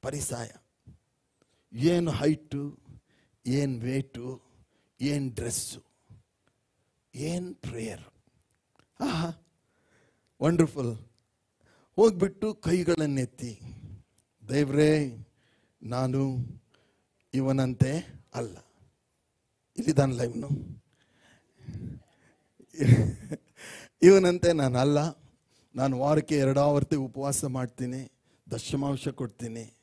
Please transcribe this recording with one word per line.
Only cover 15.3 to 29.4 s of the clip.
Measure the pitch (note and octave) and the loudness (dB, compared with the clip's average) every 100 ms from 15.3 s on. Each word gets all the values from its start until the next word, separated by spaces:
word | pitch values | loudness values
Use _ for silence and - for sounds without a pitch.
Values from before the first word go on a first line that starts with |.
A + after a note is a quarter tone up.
| _ _ _ _ _ | _ _ _ _ _
ನಾನು | - A#2+ C3 C3+ C3+ B2+ A#2+ - _ _ _ _ _ _ _ | -8 -2 -2 0 -2 -2 -6 -10 _ _ _ _ _ _ _
ಇವನಂತೆ | B2+ C3 C3+ C3 B2 C3 D3+ - - _ | -2 0 0 0 2 0 0 -6 -18 _
ಅಲ್ಲ." | - A#2 F2 - _ _ _ _ _ _ _ _ _ _ - | -10 -10 -12 -20 _ _ _ _ _ _ _ _ _ _ -6
ಇಲ್ಲಿದ್ದಾನಲ್ಲ | - C#3 C#3 B2 | 0 2 2 2
ಇವನು, | B2 A#2 A2+ C#3+ - - _ _ _ _ _ _ _ _ - A2+ - - _ _ _ _ _ _ - - C3+ A#2+ A2 - - - _ _ - - - _ | -4 -4 -4 -6 -6 -16 _ _ _ _ _ _ _ _ -16 -12 -12 -14 _ _ _ _ _ _ -20 -2 6 6 6 -4 -10 -12 _ _ -18 -18 -20 _
ಇವನಂತೆ | E3+ G3 F#3 F3+ F3 | 8 10 6 2 2
ನಾನು | E3 C3+ B2 | 2 2 2
ಅಲ್ಲ. | C3+ D3 D#3 - - _ _ _ _ | 2 2 0 -6 -20 _ _ _ _
ನಾನು | - C3+ B2+ | -4 -2 0
ವಾರಕ್ಕೆ | C#3 D3+ D3 D3+ | 2 2 2 2
ಎರಡು | C3+ C3+ | 2 4
ಆವರ್ತಿ | C#3+ C#3+ C#3+ D3+ | 4 2 0 -2
ಉಪವಾಸ | C3+ B2+ C#3 C3+ | -4 -6 -4 -2
ಮಾಡ್ತೀನಿ, | C#3+ B2+ B2+ - B2+ B2+ C3 _ _ _ - | -2 -4 -6 -6 -6 -6 -12 _ _ _ -12
ದಶಮಾಂಶ | A#2 - C#3+ C#3 C3+ - | -12 -6 -4 -2 -4 -6
ಕೊಡ್ತೀನಿ. | C3 B2 - | -8 -10 -10